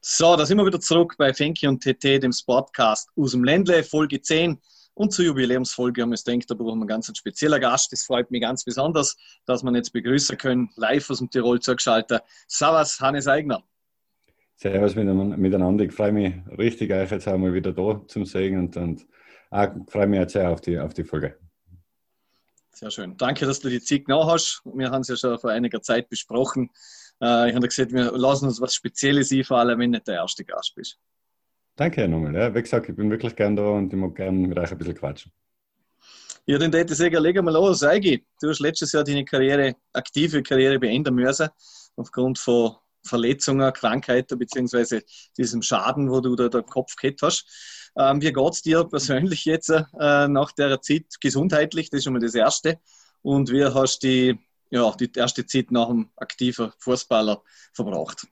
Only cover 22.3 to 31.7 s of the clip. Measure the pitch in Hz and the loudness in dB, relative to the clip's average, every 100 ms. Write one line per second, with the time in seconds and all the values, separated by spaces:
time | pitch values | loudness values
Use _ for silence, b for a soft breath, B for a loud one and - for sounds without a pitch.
22.3 | _ _ _ _ - 107 104 90 92 127 | _ _ _ _ -18 -14 -10 -12 -4 -4
23.3 | 139 135 135 135 123 - 143 139 143 160 | 0 -2 -2 -4 -4 -2 -2 2 2 4
24.3 | 165 - - 127 131 131 135 127 120 127 | 2 0 -6 -10 -6 -4 -4 -4 -2 -2
25.3 | 117 120 110 120 113 - 120 - 113 - | -2 -2 -2 -2 -4 -2 -2 -2 -12 -4
26.3 | 117 - 135 123 B B B B _ 117 | -2 -2 -2 -6 B B B B _ 0
27.3 | 120 120 120 123 - 120 127 120 123 127 | 2 2 2 -2 -2 -2 0 0 2 2
28.3 | 139 139 110 127 - 123 - 139 143 131 | 2 0 -2 -4 -6 -6 -2 0 2 2
29.3 | 135 131 127 120 117 120 113 - 87 87 | 0 2 2 2 2 0 -2 -4 -4 -4
30.3 | - - 87 - - - - _ _ _ | -8 -10 -8 -8 -10 -16 -18 _ _ _
31.3 | _ _ _ _ | _ _ _ _